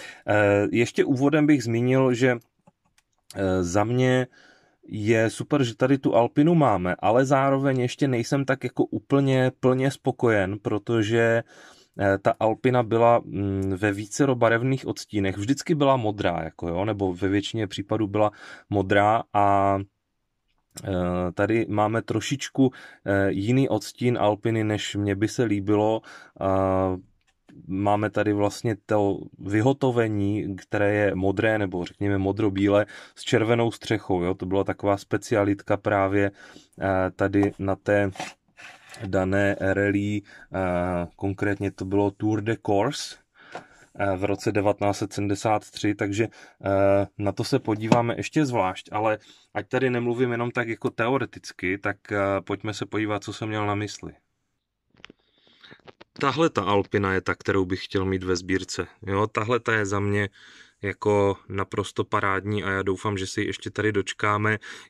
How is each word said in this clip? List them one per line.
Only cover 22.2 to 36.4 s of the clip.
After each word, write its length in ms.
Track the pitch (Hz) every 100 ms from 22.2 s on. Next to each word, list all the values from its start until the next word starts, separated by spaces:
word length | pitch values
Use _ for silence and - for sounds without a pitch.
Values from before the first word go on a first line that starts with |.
| - 135 - - 131 - - - 98
eh, 240 | 98 98
jiný 380 | 95 104 127 135
odstín 500 | 104 - - 123 123
Alpiny, 460 | 104 104 117 113
než 320 | 107 104 - 104
mně 180 | 101 98
by 120 | 107
se 160 | -
líbilo. 580 | 117 101 98 104 107 110 - - - -
A 560 | 95 95 95 95 95 92 - _ _ _ _ - -
máme 440 | 95 101 104 107
tady 220 | 104 104
vlastně 440 | 104 104 - 120 107 -
to 320 | 107 101 82 82 -
vyhotovení, 1160 | 95 107 120 135 135 120 113 104 101 104 85 92
které 380 | - 104 101
je 200 | 104 104
modré, 440 | 92 95 98 110 110
nebo 260 | 98 92
řekněme 340 | 87 - 101 98
modrobílé, 680 | 95 98 107 95 101 101 107 - -
s 80 | -
červenou 480 | - 117 110 117 117
střechou, 520 | - - 107 - 90
jo. 120 | 87
To 120 | 95 92
byla 180 | 98
taková 320 | 95 92 101 98
specialitka 800 | - 104 - 107 101 101 - 101
právě, 540 | 107 101 95 101 101 -